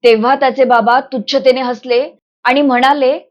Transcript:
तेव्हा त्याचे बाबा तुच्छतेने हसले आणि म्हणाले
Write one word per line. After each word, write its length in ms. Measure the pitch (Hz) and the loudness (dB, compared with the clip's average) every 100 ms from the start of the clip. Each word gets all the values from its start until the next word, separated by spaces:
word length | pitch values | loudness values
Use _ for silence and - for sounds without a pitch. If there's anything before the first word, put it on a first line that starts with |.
तेव्हा 300 | 240 226 233 | 2 2 2
त्याचे 300 | 277 269 262 | 0 -2 0
बाबा 360 | 254 240 220 247 | 0 2 2 0
तुच्छतेने 600 | 254 262 - 269 254 254 | -2 -10 -4 -2 0 0
हसले 500 | 254 233 254 240 294 _ _ _ | -2 -8 -4 -2 -2 _ _ _
आणि 180 | - 262 | -2 0
म्हणाले 560 | 294 247 269 294 262 311 - | 0 2 0 2 0 -2 -8